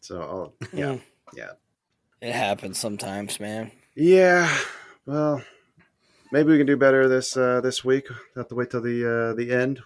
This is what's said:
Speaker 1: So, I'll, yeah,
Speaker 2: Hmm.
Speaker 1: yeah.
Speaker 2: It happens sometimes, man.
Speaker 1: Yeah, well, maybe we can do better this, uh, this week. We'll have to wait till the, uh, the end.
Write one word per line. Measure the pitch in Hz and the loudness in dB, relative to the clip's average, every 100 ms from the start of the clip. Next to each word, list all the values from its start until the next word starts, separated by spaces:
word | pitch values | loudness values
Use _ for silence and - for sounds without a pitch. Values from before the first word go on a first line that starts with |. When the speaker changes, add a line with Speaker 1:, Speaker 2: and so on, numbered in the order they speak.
Speaker 1:
So, | - 92 76 92 80 _ | -16 -12 -10 -10 -12 _
I'll, | - | -12
yeah, | 165 143 127 | -6 -6 -8
Speaker 2:
Hmm. | - _ _ - | -14 _ _ -18
Speaker 1:
yeah. | 57 - _ _ _ _ _ _ | -18 -18 _ _ _ _ _ _
Speaker 2:
It | 120 | -8
happens | 117 101 101 101 92 | -4 -2 -4 -6 -8
sometimes, | 113 104 98 98 104 - | -6 -6 -8 -8 -8 -10
man. | 104 110 113 - _ - | -8 -10 -10 -16 _ 0
Speaker 1:
Yeah, | 165 185 185 180 165 139 - - - _ - | 4 6 6 4 2 -2 -6 -12 -20 _ -8
well, | 147 151 139 - _ _ _ _ _ _ _ _ | -4 -2 -4 -8 _ _ _ _ _ _ _ _
maybe | 139 151 | 2 4
we | 151 | 6
can | 139 | 4
do | 139 | 4
better | 135 135 131 | 6 6 4
this, | 131 127 131 | 2 0 0
uh, | 127 123 | 2 2
this | 127 127 | 0 -2
week. | 127 135 - | 0 0 -2
We'll | 120 - 127 | -16 -16 -14
have | 117 | -8
to | 120 | -6
wait | 120 | -4
till | 123 | -4
the, | 117 120 120 117 117 | -4 -2 -2 0 -2
uh, | 113 | -4
the | 120 | -2
end. | 123 127 131 | 0 0 -4